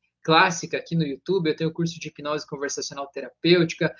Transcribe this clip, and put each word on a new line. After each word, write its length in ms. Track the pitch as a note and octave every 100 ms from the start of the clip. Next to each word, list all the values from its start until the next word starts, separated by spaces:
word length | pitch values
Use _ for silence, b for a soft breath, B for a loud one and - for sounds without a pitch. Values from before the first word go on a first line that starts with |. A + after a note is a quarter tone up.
| _ _
clássica 560 | - D#3+ F#3 F3 E3 C3+
aqui 180 | - E3
no 100 | D3+
YouTube, 440 | C3+ - F#3+ D#3
eu 60 | D3+
tenho 160 | D#3+
curso 260 | D#3+ E3+ E3
de 120 | D#3
hipnose 360 | - D3 D3+ D3
conversacional 640 | C#3+ C#3 - - C#3 C#3
terapêutica, 880 | - B2+ _ E3 F3 E3 - D#3+